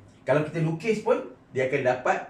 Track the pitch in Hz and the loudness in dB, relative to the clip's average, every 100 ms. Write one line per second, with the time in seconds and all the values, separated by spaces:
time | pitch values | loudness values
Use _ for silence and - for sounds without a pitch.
0 | - - - 147 151 165 160 160 233 208 | -16 -12 0 0 0 -2 -2 -2 0 0
1 | 226 269 - - _ 123 131 139 123 123 | 2 0 -2 -14 _ -2 0 2 2 0
2 | - 190 - | 0 -2 -4